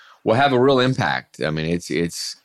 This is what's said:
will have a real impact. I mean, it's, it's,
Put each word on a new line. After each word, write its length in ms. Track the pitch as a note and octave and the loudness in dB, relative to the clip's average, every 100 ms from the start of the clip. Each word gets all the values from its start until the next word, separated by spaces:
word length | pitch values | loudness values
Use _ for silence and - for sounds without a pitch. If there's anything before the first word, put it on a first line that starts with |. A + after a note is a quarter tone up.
| - - | -20 -8
will 100 | - | 0
have 200 | A2+ C#3+ | 2 2
a 60 | B2+ | 4
real 180 | C3 C3 | 4 4
impact. 640 | B2+ B2+ E2 B1+ - - | 2 0 -2 -4 -8 -8
I 80 | C#2+ | -4
mean, 160 | D#2 D#2+ | -4 -4
it's, 240 | F2 - | -4 -4
it's, 460 | C2+ F2 - - - | -4 -4 -6 -12 -14